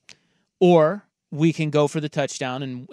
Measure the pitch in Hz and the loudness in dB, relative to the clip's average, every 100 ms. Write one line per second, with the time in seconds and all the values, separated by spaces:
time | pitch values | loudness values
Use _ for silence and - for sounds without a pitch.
0 | _ _ _ _ _ _ 180 170 156 202 | _ _ _ _ _ _ 4 6 4 0
1 | _ _ _ 147 165 156 156 147 147 160 | _ _ _ -2 0 0 -2 0 0 -2
2 | 151 - 135 - 131 127 139 127 131 | -6 -6 -6 -6 -8 -8 -10 -12 -12